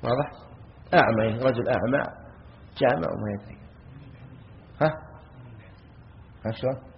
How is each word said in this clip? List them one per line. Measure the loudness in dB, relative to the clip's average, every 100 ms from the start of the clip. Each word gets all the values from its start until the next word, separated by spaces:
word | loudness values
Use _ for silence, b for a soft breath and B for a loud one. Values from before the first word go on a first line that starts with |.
واضح؟ | 2 0 0 -6 -18 -20 -20 -20 4
أعمى، | 6 8 6 2 4
رجل | 2 2 2
أعمى | 2 2 0 0 -8 -18 -20 -20 -20 -20 2
جامع | 4 4 0
وما | -2 -4 -6
يدري. | -8 -18 -20 -20 -20 -18 -18 -18 -20 -20 -20 -20 -20 0
ها؟ | 0 0 -12 -20 -20 -20 -18 -20 -20 -20 -20 -20 -20 -20 -20 -10 -6
ها |
شلون؟ | -2 -2 -2 -8